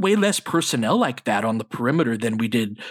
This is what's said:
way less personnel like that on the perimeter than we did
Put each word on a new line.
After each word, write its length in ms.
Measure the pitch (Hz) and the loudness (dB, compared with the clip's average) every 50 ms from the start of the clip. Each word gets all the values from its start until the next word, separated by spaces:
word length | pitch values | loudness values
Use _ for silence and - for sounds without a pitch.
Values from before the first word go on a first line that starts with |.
way 160 | 220 190 208 | 2 2 4
less 240 | 214 196 208 196 - | 4 4 2 2 0
personnel 560 | - - - 165 160 - - 123 113 110 175 | -4 -2 0 0 0 0 0 0 0 2 2
like 280 | 240 240 143 123 - - | 2 2 0 -2 -4 -4
that 200 | - 110 101 104 | -2 0 0 0
on 140 | 113 110 113 | 0 -2 -2
the 60 | - | -4
perimeter 520 | - - - 120 123 143 170 160 120 113 | -6 -6 -2 -2 0 2 2 2 0 0
than 220 | 107 110 117 110 110 | -2 -2 -2 -2 -2
we 100 | 113 110 | -2 0
did 320 | 110 117 110 104 104 - - - | 0 0 -2 -2 -6 -10 -14 -16